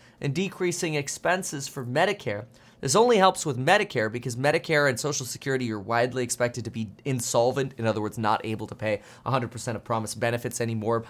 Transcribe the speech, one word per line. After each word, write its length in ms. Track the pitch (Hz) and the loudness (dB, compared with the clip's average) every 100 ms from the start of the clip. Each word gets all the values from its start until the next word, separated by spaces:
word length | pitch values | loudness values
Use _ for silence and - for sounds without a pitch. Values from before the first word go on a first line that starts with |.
| - - | -20 -8
and 140 | 143 | -4
decreasing 600 | 139 190 - 180 175 170 151 | -2 -2 -2 -2 0 -2 -2
expenses 720 | 139 - - 185 185 143 135 | -4 -2 0 0 -2 -8 -8
for 180 | 143 120 | -8 -4
Medicare. 600 | 135 190 202 123 104 110 - - - | 2 2 2 -4 -6 -8 -18 -20 -8
This 160 | 139 180 | 2 4
only 220 | 240 220 | 6 8
helps 280 | 190 - 156 | 6 4 -2
with 120 | 127 | 0
Medicare 540 | 135 202 202 127 110 | 4 4 4 0 0
because 240 | 120 123 117 | -2 -6 -2
Medicare 520 | 139 160 170 151 143 | 2 2 2 2 4
and 120 | 123 | 2
Social 260 | 147 147 123 | -2 -4 -6
Security 460 | - 139 131 120 | -6 -2 0 0
are 80 | 107 | -4
widely 440 | 98 117 123 127 | 0 2 2 0
expected 400 | 123 - 120 120 113 | -4 0 -2 -2 -8
to 60 | |
be 200 | 113 110 - 139 | -6 -6 -6 -4
insolvent, 680 | 127 - 123 120 131 202 - | -2 0 4 4 2 -2 -2
in 100 | 113 | 0
other 140 | 107 | 0
words, 160 | 107 101 | -2 -2
not 280 | 110 107 110 | 0 0 0
able 220 | 107 107 | -6 -8
to 80 | - | -6
pay 260 | 107 104 - - 113 | -2 -2 -4 -14 -4
a 60 | |
hundred 200 | 131 117 | -2 -2
percent 240 | 117 - 110 | -6 -6 -6
of 80 | |
promised 360 | - 113 107 - | -4 -4 -4 -2
benefits 420 | 117 120 120 - | -2 0 -4 -4
anymore, 420 | 117 113 107 113 113 | -2 -2 0 -2 -2